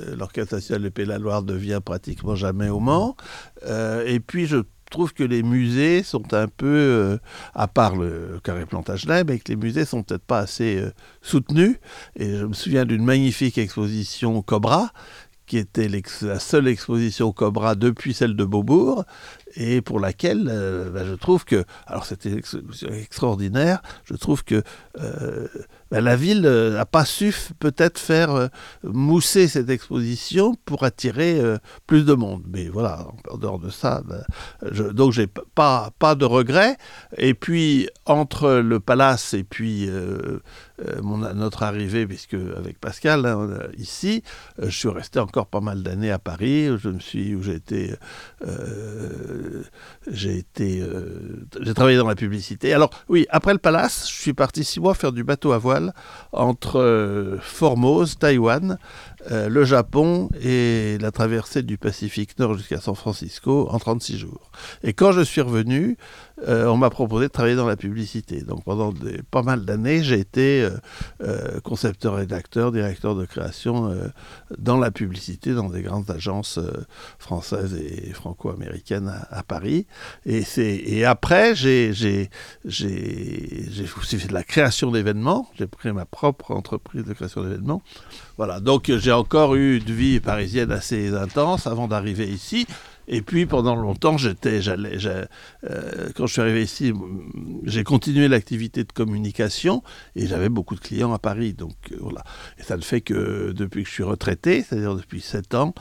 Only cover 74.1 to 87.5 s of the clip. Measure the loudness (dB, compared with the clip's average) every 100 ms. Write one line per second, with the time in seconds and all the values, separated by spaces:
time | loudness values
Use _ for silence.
74.1 | -10 -20 -20 -16 -4 2 2 2 -2 -6
75.1 | -6 -10 -8 -4 -2 -2 -6 -6 -6 -6
76.1 | -6 -4 -4 -4 -6 -6 -8 -12 -18 -20
77.1 | -20 -8 -8 -6 -4 -4 -6 -8 -10 -12
78.1 | -12 -12 -8 -8 -8 -10 -10 -6 -4 -4
79.1 | -8 -10 -12 -8 -6 -2 -2 -2 -14 -18
80.1 | -12 -4 -2 -2 0 0 -2 -2 2 4
81.1 | 2 4 6 6 4 4 6 4 2 2
82.1 | 2 -2 -8 -20 -16 -10 -6 -4 -4 -6
83.1 | -8 -8 -8 -8 -10 -8 -8 -10 -8 -4
84.1 | -4 -2 -4 0 2 4 2 0 2 0
85.1 | 0 0 0 -2 -8 -8 -6 -6 -6 -8
86.1 | -2 -2 -2 -6 -8 -6 -10 -8 -10 -8
87.1 | -8 -8 -6 -6